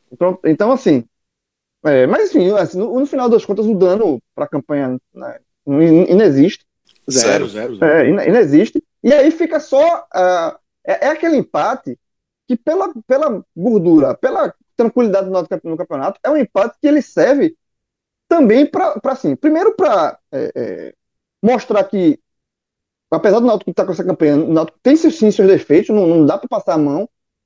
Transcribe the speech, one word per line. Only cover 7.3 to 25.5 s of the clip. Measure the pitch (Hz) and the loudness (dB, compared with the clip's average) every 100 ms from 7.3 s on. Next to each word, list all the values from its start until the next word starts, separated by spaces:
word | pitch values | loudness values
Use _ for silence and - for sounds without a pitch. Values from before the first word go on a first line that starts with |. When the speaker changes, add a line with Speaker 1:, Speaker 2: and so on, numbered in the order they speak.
| 101 - | 0 -4
Speaker 3:
Zero. | |
Speaker 2:
zero, | 104 120 110 | -8 -10 -2
zero. | 160 | 2
Speaker 1:
É, | 160 131 | 2 2
ine-, | 196 - | 0 2
inexiste. | 226 160 151 226 - - _ | 2 4 4 2 -2 -8 _
E | 233 | 0
aí | 294 294 | 4 4
fica | 320 339 311 | 2 -2 -4
só, | 294 269 330 330 - | -2 0 2 0 -6
ah, | - 180 180 165 - _ _ - | -2 0 0 -4 -8 _ _ -6
é, | - - | -4 -2
é | |
aquele | 220 330 277 | -2 -2 -2
empate | - 151 185 254 - 120 _ _ _ _ - | -2 -4 -4 -6 -10 -16 _ _ _ _ -8
que | 247 | -6
pela, | - 359 381 247 - | -2 -4 -4 -8 -4
pela | 269 311 190 - 165 | -2 -2 -6 -12 -6
gordura, | 202 214 170 160 131 - | -2 0 4 4 2 -2
pela | 262 339 262 - _ - | -4 -2 -4 -6 _ -4
tranquilidade | 226 247 226 190 190 | -2 0 0 0 -2
do | |
Náutico | 185 202 180 170 | -4 -4 -8 -8
no | 160 | -10
campeonato, | 175 147 151 - | -8 -8 -8 -6
é | 240 | -4
um | 302 | -2
empate | 233 190 214 - | -2 -2 -4 -2
que | 294 | 0
ele | 294 | 0
serve | - - 233 285 175 - _ _ _ _ _ _ - | -2 0 0 2 -2 -4 _ _ _ _ _ _ -2
também | 339 233 233 285 | 2 4 4 2
pra, | - 370 - | -2 -4 -4
pra, | 254 | -6
assim, | - - 131 | -6 -4 -2
primeiro | 294 311 427 440 | -2 0 0 0
pra, | 320 196 151 - _ | 0 0 -2 -6 _
é, | 135 117 - | -10 -8 -8
é, | 110 85 - - _ _ _ _ | -10 -10 -14 -18 _ _ _ _
mostrar | 214 247 - 214 | -2 -2 -2 -2
que, | 190 202 170 - _ _ _ _ _ _ _ _ - | -2 0 0 0 _ _ _ _ _ _ _ _ -8
apesar | 160 208 214 | -2 0 2
do | 240 | 2
Náutico | 208 - | -2 -4
tá | 175 190 | -6 -4
com | |
essa | 170 | -4
campanha, | 180 156 151 147 | -4 0 0 2
o | 165 | 0
Náutico | 160 160 - | -2 -2 -2
tem | 247 320 | 0 2
seus, | 320 - | 2 2
sim, | 214 | 0
seus | 196 | 4
defeitos, | 190 | 4